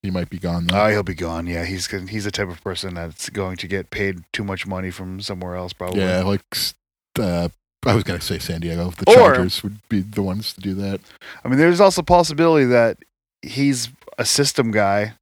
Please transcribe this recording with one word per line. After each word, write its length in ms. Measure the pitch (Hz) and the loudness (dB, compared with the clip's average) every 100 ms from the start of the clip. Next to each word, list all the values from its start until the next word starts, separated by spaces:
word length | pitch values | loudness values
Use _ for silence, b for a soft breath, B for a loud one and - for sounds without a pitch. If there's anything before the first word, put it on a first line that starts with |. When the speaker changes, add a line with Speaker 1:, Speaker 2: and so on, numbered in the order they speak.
Speaker 1:
He 80 | 101 | -4
might 200 | 92 85 | -4 -6
be 80 | 90 | -6
gone, 280 | 87 85 85 | -4 -2 0
though. 140 | 95 | 2
Speaker 2:
Oh, 40 | 107 | 2
he'll 140 | 104 | 2
be 120 | 95 | -2
gone. 320 | 85 85 82 85 | -6 -6 -6 -6
Yeah, 180 | 85 | -6
he's 220 | 87 95 - | -6 -6 -6
gonna, 200 | 98 92 | -8 -8
he's 180 | 107 | -8
the 60 | 101 | -6
type 180 | 101 98 | -6 -8
of 140 | 82 | -8
person 320 | 101 92 95 | -10 -8 -8
that's 340 | 87 85 - - | -8 -10 -12 -10
going 260 | 101 92 90 | -6 -6 -8
to 100 | 90 | -6
get 240 | 98 - | -6 -6
paid 320 | - 98 90 - | -6 -6 -6 -10
too 120 | - | -8
much 220 | 101 95 98 | -6 -8 -8
money 240 | 92 92 | -6 -8
from 300 | 90 92 95 | -10 -12 -10
somewhere 360 | 101 92 90 90 | -10 -10 -8 -8
else, 160 | 90 | -10
probably. 280 | - 90 95 | -10 -6 -2
Speaker 1:
Yeah, 220 | 95 92 | 0 0
like, 200 | 92 101 _ | 0 -2 _
s-, 220 | - - - _ _ _ - | -8 -8 -8 _ _ _ -4
uh, 300 | 202 87 87 _ _ _ | -2 -2 -4 _ _ _
I 100 | 123 | 0
was 100 | 110 | 2
gonna 160 | 98 87 | 0 -6
say 180 | - 82 | -6 -8
San 220 | - 82 | -6 -6
Diego. 300 | 85 85 87 | -6 -4 -6
The 200 | 85 190 | 0 8
Speaker 2:
Or 40 | |
Speaker 1:
Chargers 480 | 247 196 127 92 - | 10 10 6 0 -4
would 160 | 101 104 _ | -8 -12 _
be 120 | 104 | -4
the 200 | 98 104 | -2 -4
ones 300 | 98 98 107 | -4 -4 -8
to 80 | - | -8
do 140 | 98 | -8
that. 260 | 95 98 98 B B B B | -4 -4 -6 B B B B
Speaker 2:
I 40 | - | -2
mean, 100 | 131 | 4
there's 220 | 165 175 | 4 6
also 220 | 196 180 | 6 4
a 20 | |
possibility 600 | 160 175 160 151 165 156 127 | 4 4 4 2 4 6 6
that 320 | 123 117 95 _ _ _ _ | 6 4 0 _ _ _ _
he's 460 | 110 113 139 127 117 - - - | -10 -2 0 0 -6 -14 -16 -6
a 60 | |
system 460 | 123 - 139 - 113 | -2 2 0 0 0
guy. 440 | 107 98 101 107 - | 2 2 0 -2 -8